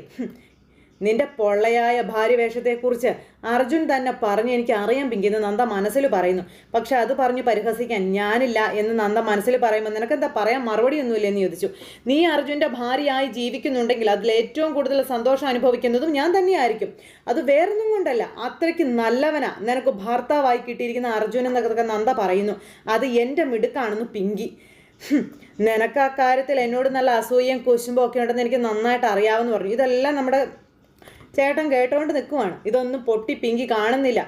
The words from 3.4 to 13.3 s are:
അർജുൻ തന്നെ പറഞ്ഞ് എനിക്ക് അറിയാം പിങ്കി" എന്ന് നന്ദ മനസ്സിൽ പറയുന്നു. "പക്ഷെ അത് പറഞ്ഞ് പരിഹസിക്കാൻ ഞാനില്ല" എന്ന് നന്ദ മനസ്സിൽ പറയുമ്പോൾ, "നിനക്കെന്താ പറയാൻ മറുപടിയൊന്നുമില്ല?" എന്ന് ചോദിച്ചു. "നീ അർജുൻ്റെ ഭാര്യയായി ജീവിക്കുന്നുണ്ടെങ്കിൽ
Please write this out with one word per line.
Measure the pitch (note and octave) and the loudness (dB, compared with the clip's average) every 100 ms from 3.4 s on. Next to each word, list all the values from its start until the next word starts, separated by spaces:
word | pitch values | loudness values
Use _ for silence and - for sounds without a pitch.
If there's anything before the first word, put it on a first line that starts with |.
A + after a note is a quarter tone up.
അർജുൻ | A3 B3 B3+ D#4 D#4 | -2 0 2 0 2
തന്നെ | C4+ B3+ | 0 0
പറഞ്ഞ് | A#3+ G#3+ G3+ A#3+ | -2 0 0 0
എനിക്ക് | B3 A#3+ | 0 0
അറിയാം | A3 G#3 C4 C#4 | 0 0 0 0
പിങ്കി" | G#3+ G3 | 0 0
എന്ന് | G#3+ | 0
നന്ദ | G#3 G#3 | -2 0
മനസ്സിൽ | A#3+ G3+ G3+ C4 C4+ | 0 0 0 0 0
പറയുന്നു. | G3+ F3+ F#3 F3 - - | 2 2 0 -4 -16 -4
"പക്ഷെ | A#3 A3+ C4 | -4 0 0
അത് | A3+ C4+ | 0 0
പറഞ്ഞ് | B3+ B3 | 0 0
പരിഹസിക്കാൻ | B3 G#3+ G#3+ A3+ A#3+ A3 F#3+ | 0 0 0 -2 -2 -2 0
ഞാനില്ല" | G3 G#3 A3+ C4 A3 G#3+ | 0 0 0 2 0 0
എന്ന് | G#3 G#3+ | 0 0
നന്ദ | A3+ G#3 G#3+ | 0 0 0
മനസ്സിൽ | A3 G3+ F#3+ - | 0 0 2 2
പറയുമ്പോൾ, | A#3 G#3+ G#3+ | 2 2 -2
"നിനക്കെന്താ | G#3+ A3 D4 C#4+ A#3 | -4 -2 -2 -2 -2
പറയാൻ | G#3 B3+ | 0 0
മറുപടിയൊന്നുമില്ല?" | A#3+ G#3+ B3 D4+ B3 A3 G3+ | 0 0 2 0 -2 0 0
എന്ന് | G3+ | 0
ചോദിച്ചു. | F#3 E3 F#3+ - - - A#3 | -2 -2 -8 -8 -20 -10 0
"നീ | C#4+ | 2
അർജുൻ്റെ | E4+ D4 C#4 D4 D4+ | 2 2 -2 -2 -2
ഭാര്യയായി | A#3 A#3+ C4+ C#4+ C4 | -2 -2 0 0 0
ജീവിക്കുന്നുണ്ടെങ്കിൽ | C4+ | -2